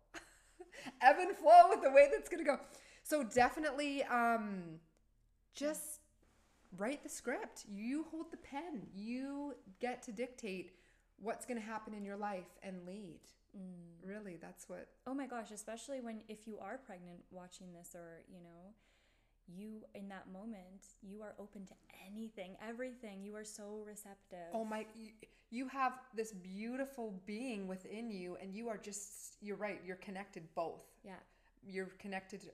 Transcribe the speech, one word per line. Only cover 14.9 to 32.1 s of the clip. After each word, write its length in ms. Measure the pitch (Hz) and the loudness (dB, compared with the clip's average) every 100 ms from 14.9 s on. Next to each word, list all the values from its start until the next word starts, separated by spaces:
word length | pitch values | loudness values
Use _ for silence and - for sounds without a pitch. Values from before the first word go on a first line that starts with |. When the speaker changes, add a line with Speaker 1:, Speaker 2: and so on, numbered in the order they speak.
| - 247 | -14 -6
Speaker 2:
Oh 60 | |
my 120 | 269 269 | -6 -4
gosh, 240 | 240 208 | -6 -8
especially 500 | 208 - 226 - 269 | -10 -10 -10 -8 -6
when, 200 | 233 220 214 | -6 -8 -10
if 200 | 214 226 | -14 -10
you 100 | 208 | -10
are 180 | 190 262 | -8 -10
pregnant 420 | - 185 175 175 - | -10 -14 -14 -16 -16
watching 400 | 180 180 - 180 | -16 -16 -16 -16
this 180 | 170 175 175 | -16 -16 -16
or, 280 | 170 165 - | -16 -16 -18
you 100 | 180 | -20
know, 320 | 170 170 185 226 - _ _ _ _ _ - | -20 -20 -20 -20 -20 _ _ _ _ _ -18
you, 340 | 175 214 214 - | -14 -12 -12 -14
in 140 | 208 196 | -14 -12
that 220 | 190 - | -12 -12
moment, 540 | 185 220 208 180 190 - - | -12 -10 -12 -14 -20 -20 -20
you 200 | 196 208 | -16 -12
are 140 | 214 - | -12 -12
open 280 | 208 208 190 | -14 -14 -14
to 60 | - - - 190 | -16 -20 -20 -14
anything, 460 | 208 226 214 180 190 214 | -10 -10 -10 -12 -10 -10
everything. 560 | 233 254 247 214 196 | -6 -8 -8 -12 -10
You 140 | 202 214 | -10 -10
are 80 | |
so 400 | 214 - 208 214 208 | -10 -12 -10 -10 -10
receptive. 600 | 208 202 196 - 180 170 | -14 -16 -18 -14 -12 -6
Speaker 1:
Oh 100 | 226 | -4
my, 220 | 220 214 220 226 | -4 -4 -8 -12
you, 140 | 220 - - - _ | -18 -18 -20 -20 _
you 160 | 233 262 | -6 -4
have 320 | 269 254 254 - 208 | 0 0 0 -8 -4
this 160 | 220 | -4
beautiful 880 | 196 185 190 226 254 269 254 220 185 190 | -6 -10 -8 -4 -2 -4 -4 -8 -8 -8
being 420 | 208 262 208 190 | -6 -4 -4 -4
within 420 | 185 - 214 233 | -6 -8 -8 -6
you, 280 | 196 180 180 | -6 -6 -8
and 120 | 190 196 | -8 -6
you 140 | 233 | -6
are 80 | 208 | -6
just, 580 | 208 196 - - - - | -8 -10 -10 -14 -16 -14
you're 160 | 208 190 | -8 -6
right, 240 | 208 185 180 | -4 -6 -8
you're 120 | 185 | -10
connected 460 | - 190 196 180 160 - | -8 -10 -10 -12 -8 -4
both. 300 | 165 - - - | -4 -6 -16 -20
Speaker 2:
Yeah. 120 | 208 185 - _ _ _ 196 | -18 -18 -20 _ _ _ -10
Speaker 1:
You're 220 | 190 185 - | -6 -6 -8
connected 400 | 202 | -6